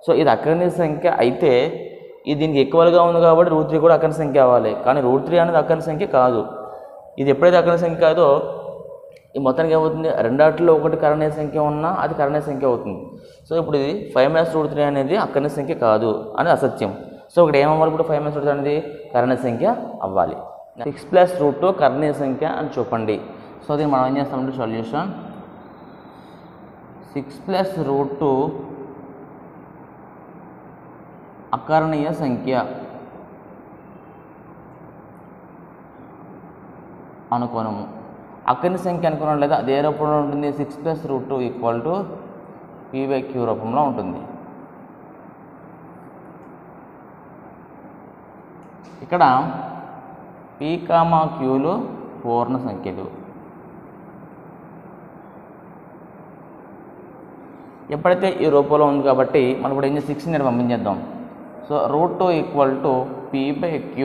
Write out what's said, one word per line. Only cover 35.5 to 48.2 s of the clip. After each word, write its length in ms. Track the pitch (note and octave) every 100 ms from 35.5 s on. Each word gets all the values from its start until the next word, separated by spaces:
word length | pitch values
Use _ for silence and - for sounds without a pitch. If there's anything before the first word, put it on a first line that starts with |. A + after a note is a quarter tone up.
| - - - - - - - - - - - - - - - - - - A#2+
అనుకోనము. 480 | A#2+ A#2 A2 G#2 G2+ - - - - - -
అకర్ణీయ 280 | C3 F3+ F3+ F#3
సంఖ్య 220 | E3+ E3
అనుకున్నాం 260 | D3+ D3+ D3+
లేదా? 140 | C#3+ D3
అది 100 | A#2 C3+
ఏ 40 | D3+
రూపంలో 300 | D3 D3+ D3+
ఉంటుంది? 240 | C#3+ C#3+ D3 C#3
సిక్స్ 200 | C#3+ -
plus 180 | E3 D#3 C#3+
root 120 | C3 B2+
two 80 | C3+ B2
equal 300 | - A#2 A#2 D3+
to 80 | F#3 F#3 - - - - - - - -
P 160 | C3 C3+
by 100 | C3+ B2+
Q 160 | B2 A#2
రూపంలో 300 | G#2 A2 B2+ C#3+
ఉంటుంది. 320 | A2+ F#2+ F2 - - - - - - - - - - - - - - - - - - - - - - - - - - - - - - - - - - - - - - - -